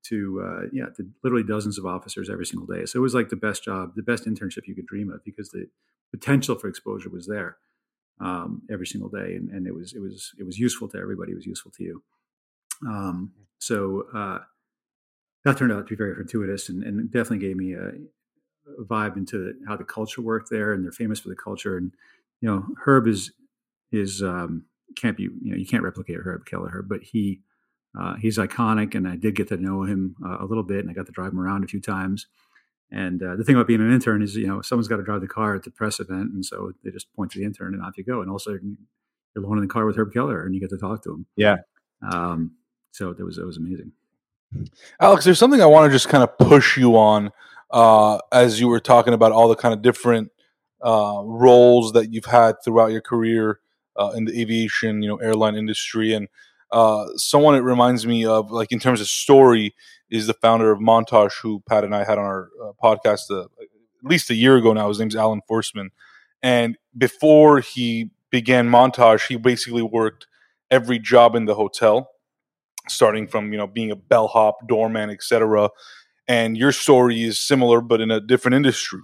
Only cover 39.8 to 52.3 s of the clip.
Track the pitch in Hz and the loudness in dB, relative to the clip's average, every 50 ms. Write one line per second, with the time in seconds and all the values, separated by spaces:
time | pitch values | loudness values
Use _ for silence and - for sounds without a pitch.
39.8 | 110 107 104 113 110 101 - 120 127 147 117 85 78 95 92 95 95 92 98 - | -4 -2 -2 -4 -6 -4 -4 -6 -4 -4 -6 -8 -8 -8 -8 -8 -8 -10 -10 -10
40.8 | 104 95 110 107 _ - 76 78 90 _ _ - 107 104 101 90 - _ _ _ | -8 -10 -10 -10 _ -14 -16 -16 -18 _ _ 0 2 2 2 0 -4 _ _ _
41.8 | _ _ _ _ 107 98 92 87 87 87 87 82 82 82 _ _ _ _ _ _ | _ _ _ _ -12 -8 -6 -6 -6 -6 -6 -6 -8 -8 _ _ _ _ _ _
42.8 | _ _ _ - 101 90 87 - 95 87 82 82 90 90 82 85 80 87 92 - | _ _ _ -12 -10 -10 -10 -10 -12 -12 -12 -12 -12 -12 -10 -10 -10 -10 -10 -12
43.8 | - - _ _ _ _ _ _ _ _ _ _ _ _ - - - - _ _ | -14 -20 _ _ _ _ _ _ _ _ _ _ _ _ -14 -14 -14 -14 _ _
44.8 | - - _ _ 214 196 202 - - 180 180 - 226 254 285 254 190 156 151 156 | -20 -20 _ _ 6 6 6 6 6 4 6 6 6 6 6 8 8 10 10 10
45.8 | 156 147 139 131 - - - 143 123 - - - 127 117 147 139 127 - - 135 | 8 8 6 4 2 4 4 4 4 4 4 2 6 8 8 6 6 4 0 4
46.8 | 127 123 113 110 107 107 107 107 104 101 _ _ - - - - _ _ - 120 | 4 6 6 6 6 6 4 2 0 -4 _ _ -20 -20 -20 -20 _ _ 4 6
47.8 | 117 113 110 107 107 107 107 101 - _ - 127 123 120 110 107 120 123 117 113 | 6 8 8 8 6 4 2 -2 -4 _ 4 4 4 4 4 2 0 2 2 0
48.8 | - - 127 120 117 123 120 110 113 110 110 113 117 117 113 - - 120 113 104 | 4 4 4 6 6 4 4 6 6 6 6 6 6 6 4 2 2 -2 -2 2
49.8 | 104 123 117 - - 123 117 113 110 - _ _ _ _ _ _ _ _ _ _ | 2 0 0 2 0 0 0 0 -2 -8 _ _ _ _ _ _ _ _ _ _
50.8 | - 120 113 110 104 104 104 101 101 110 113 113 123 127 123 123 123 123 120 123 | -2 0 2 2 0 -2 -4 -8 -8 -10 -2 6 8 10 10 10 10 8 8 6
51.8 | 117 110 107 117 110 110 113 110 - - | 4 2 2 2 2 2 -6 -10 -6 2